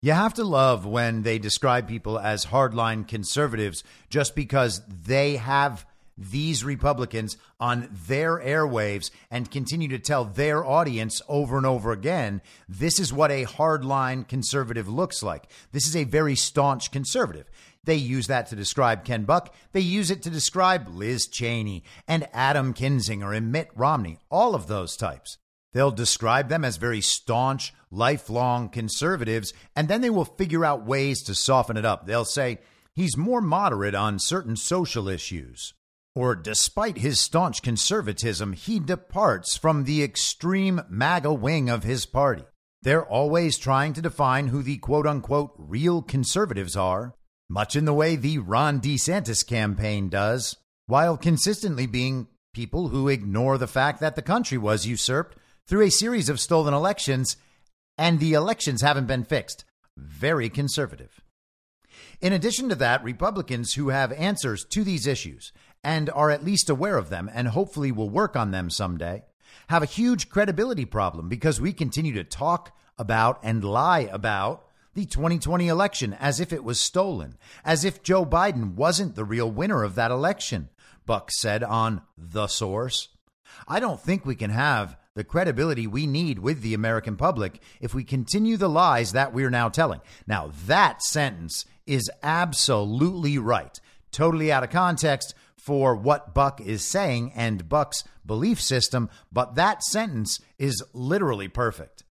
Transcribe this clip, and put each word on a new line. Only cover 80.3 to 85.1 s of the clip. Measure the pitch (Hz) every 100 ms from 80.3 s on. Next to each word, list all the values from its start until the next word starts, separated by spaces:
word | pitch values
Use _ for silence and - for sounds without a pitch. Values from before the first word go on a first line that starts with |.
| 196 - 107 69 _ - - -
Buck | 110 -
said | - 113 107
on | 113 113 113 104 - -
The | 82 90 104
Source. | - 104 98 127 - - _ _ _ _ - -
"I | 180
don't | 240 156
think | - 190
we | 135 123
can | 107
have | 104 147 123 98 - _